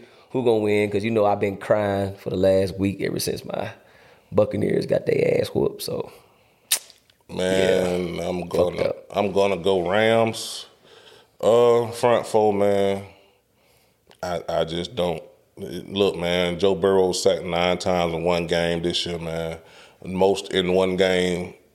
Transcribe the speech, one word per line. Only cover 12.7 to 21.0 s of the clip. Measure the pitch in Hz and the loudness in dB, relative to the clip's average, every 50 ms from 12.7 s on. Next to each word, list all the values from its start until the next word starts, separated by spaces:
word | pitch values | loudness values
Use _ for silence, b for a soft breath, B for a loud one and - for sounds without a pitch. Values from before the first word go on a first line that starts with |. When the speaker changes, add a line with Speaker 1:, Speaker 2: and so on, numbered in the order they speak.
| 101 98 98 98 98 98 98 b b b b b b b _ _ _ _ _ _ _ _ _ _ _ _ _ _ - _ | 2 2 0 0 -2 -4 -8 b b b b b b b _ _ _ _ _ _ _ _ _ _ _ _ _ _ -14 _
Speaker 2:
I, | - 90 87 82 - | -6 -6 -6 -6 -4
I | - 82 82 85 | -4 -2 -2 -2
just | 80 82 87 87 - 123 | -2 -4 -6 -6 -6 -4
don't. | - 87 87 80 78 - - - _ _ _ _ | -4 -2 -2 -4 -6 -10 -14 -20 _ _ _ _
Look, | - 98 - - 87 - - - 98 101 92 - | -16 -14 -12 -12 -12 -12 -6 -2 0 0 0 0
man, | 85 87 87 87 90 90 87 87 82 | -2 -2 0 0 0 0 0 0 0
Joe | 98 98 98 | 0 0 2
Burrow | 85 95 98 98 95 92 90 87 | 2 2 2 4 4 2 2 0
sacked | - - 98 90 82 87 | 0 0 0 0 0 -2
nine | 90 85 85 87 90 90 | -4 -2 0 0 0 0
times | 87 - 95 90 90 87 85 82 | 0 0 0 0 0 0 0 -2
in | 80 82 | -2 0
one | 87 90 85 85 | 0 0 0 0
game | 82 87 85 85 85 85 85 | 0 0 0 0 0 -2 -2
this | 85 87 82 - - | -2 -2 -2 -4 -4
year, | 87 87 | -6 -6
man. | 82 82 82 82 82 82 82 82 80 B B B B B B B B - | -8 -8 -8 -6 -6 -6 -8 -8 -12 B B B B B B B B -12
Most | 87 92 92 95 98 98 95 - - - | -8 0 2 2 2 2 0 -2 -2 -2
in | 92 90 90 90 | 0 0 2 2
one | 95 95 95 92 | 2 2 2 2
game | 90 | 2